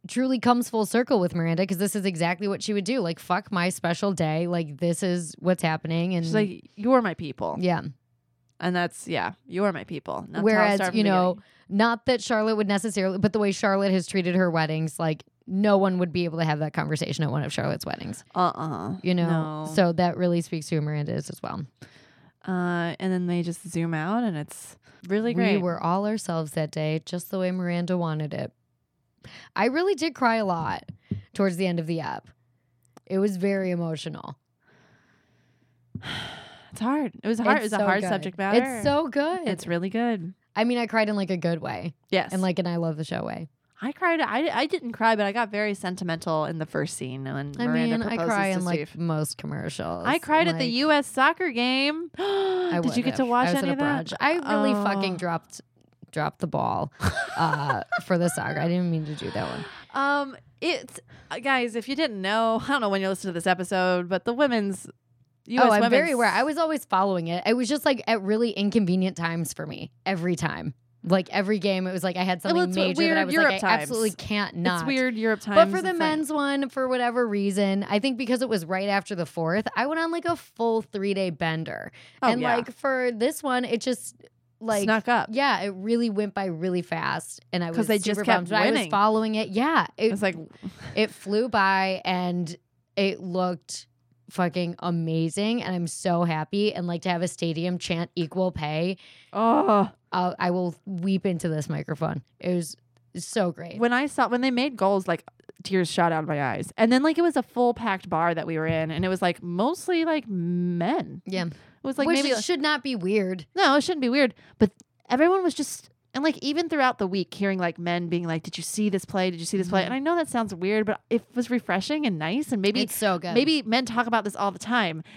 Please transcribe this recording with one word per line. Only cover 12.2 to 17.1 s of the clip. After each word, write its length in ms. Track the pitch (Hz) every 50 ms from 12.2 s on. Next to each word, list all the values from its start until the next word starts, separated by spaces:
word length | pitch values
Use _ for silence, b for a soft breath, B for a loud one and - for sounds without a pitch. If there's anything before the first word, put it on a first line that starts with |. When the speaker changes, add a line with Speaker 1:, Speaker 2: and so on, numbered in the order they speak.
Speaker 1:
Charlotte 340 | - - 240 214 214 220 220
would 120 | 214 214
necessarily, 500 | 196 202 196 - 226 180 208 185 190 185
but 160 | 196 196 208 -
the 60 | 214
way 120 | 208 202
Charlotte 400 | 190 - - 202 196 196 196 196
has 140 | 190 190 175
treated 280 | - - 196 175 180 175
her 140 | 185 185 175
weddings, 480 | 165 160 160 156 156 156 160 156 - -
like, 240 | 165 160 156 - - _ _ _ _
no 300 | - 185 190 208 214 202
one 200 | 196 196 190 185
would 160 | 180 180 170 147
be 120 | 180 175
able 120 | 170 156
to 80 | 165 165
have 140 | 156 151 151
that 140 | 156 151 -
conversation 500 | 156 151 151 156 135 160 -